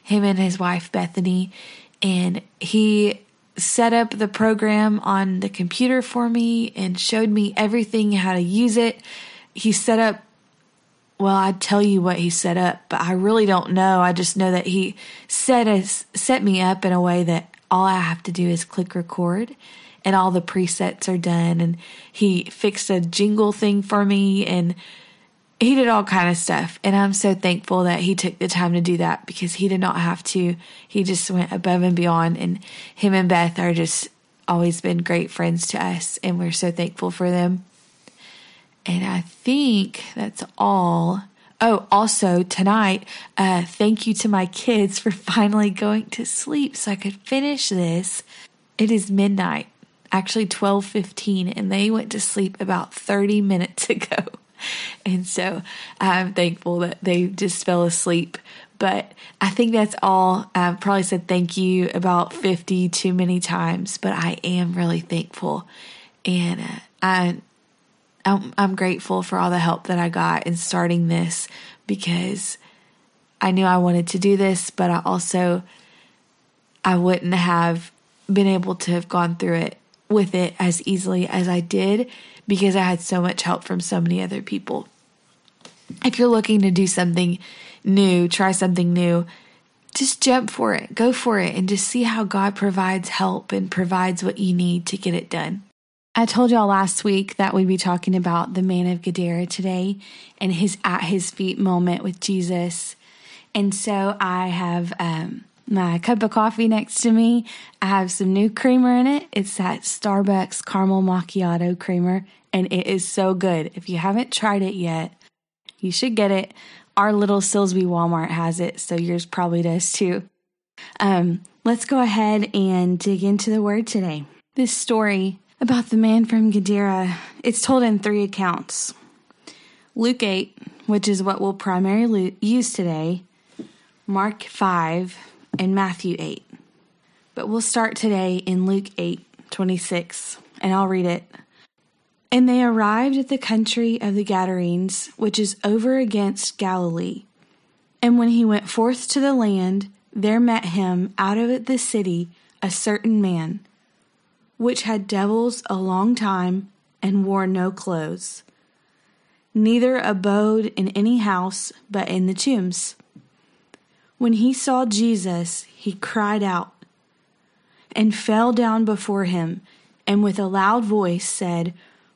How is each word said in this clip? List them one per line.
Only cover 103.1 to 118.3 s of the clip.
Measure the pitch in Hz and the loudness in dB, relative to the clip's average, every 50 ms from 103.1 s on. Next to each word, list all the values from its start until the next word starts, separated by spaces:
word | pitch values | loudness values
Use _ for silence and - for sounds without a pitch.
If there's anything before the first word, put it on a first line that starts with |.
| - - - - - - - _ _ | -20 -20 -20 -20 -20 -20 -20 _ _
And | 208 202 196 190 | -2 0 0 -2
so | - - 220 202 196 196 196 202 202 | -2 -4 -4 -2 -2 -2 -2 -2 -2
I | 196 185 180 180 185 | -2 -2 -2 -2 -2
have, | 185 175 175 180 175 175 175 175 175 - | -2 -2 -2 -2 -2 -2 -2 -4 -4 -6
um, | - 170 170 160 160 170 180 - - - _ _ _ _ | -6 -4 -4 -4 -4 -6 -8 -10 -12 -16 _ _ _ _
my | - 214 190 180 175 170 170 | -4 -2 0 0 0 -2 -2
cup | 170 233 240 208 220 | 0 0 0 0 0
of | 214 | 0
coffee | - 226 214 226 220 220 226 226 | 2 2 2 2 0 0 0 2
next | 220 214 214 - - - | 2 0 -2 -4 -6 -2
to | - 233 | 2 4
me. | 220 226 226 233 240 240 226 - - - - - _ _ | 4 4 4 4 2 2 -2 -4 -14 -20 -20 -20 _ _
I | 202 | -2
have | 190 196 196 185 180 | 0 2 2 0 0
some | 180 - 196 185 | -2 -2 0 2
new | 190 196 208 220 | 2 4 2 2
creamer | 208 - - 262 254 254 247 247 247 | 0 2 2 4 4 4 4 4 4
in | 247 247 | 4 4
it. | 269 285 294 359 - - | 2 2 0 -2 -4 -6
It's | 208 196 196 - | -4 -4 -4 -4
that | - 185 185 - - | -4 -4 -4 -4 -4
Starbucks | - - - - - 208 196 196 202 202 196 190 180 185 - - - | -6 -8 -8 -4 -2 0 0 2 2 2 2 0 0 -2 -6 -12 -10
caramel | - - 190 190 190 190 190 | -4 -2 0 2 2 2 2
macchiato | 190 185 185 180 170 175 - 196 185 175 170 170 175 175 175 | 2 2 0 0 -2 -4 -4 -2 0 0 0 0 0 0 -2
creamer, | 175 - - 180 175 175 180 185 190 190 - _ _ _ _ - | -2 -4 -2 0 0 2 2 0 -2 -4 -8 _ _ _ _ -2
and | 190 180 185 | -2 -2 0
it | 185 180 - | -2 -2 -2
is | - 196 185 185 | -2 -2 -2 -4
so | - - - 190 190 190 | -4 -2 0 0 0 0
good. | 180 185 190 175 160 156 170 - | 0 0 0 0 0 -2 -6 -10
If | 175 170 - | -12 -10 -6
you | 185 | -6
haven't | 165 160 196 196 233 254 254 | -2 -2 0 -2 -2 -2 -2
tried | - - 214 214 202 202 | -4 -2 0 0 0 0
it | 196 185 202 | 0 -2 -4
yet, | 190 175 170 165 160 160 - - _ _ _ _ _ _ _ _ _ _ - _ _ | -4 -4 -4 -4 -4 -6 -8 -12 _ _ _ _ _ _ _ _ _ _ -20 _ _
you | - 185 | -6 -4
should | 175 - - 262 226 | -2 -2 -2 0 2
get | 214 208 196 | 2 2 2
it. | 196 190 - - - - - - - - - _ _ | 2 0 -2 -6 -14 -20 -20 -20 -20 -20 -20 _ _
Our | - 202 214 | 2 4 4
little | 208 208 202 196 202 202 | 4 2 4 4 2 2
Silsby | 196 - - 202 202 190 180 190 185 | 2 2 2 2 2 2 2 0 0
Walmart | 180 175 170 170 170 170 165 160 | 2 2 0 2 0 0 -2 -2
has | 165 | -2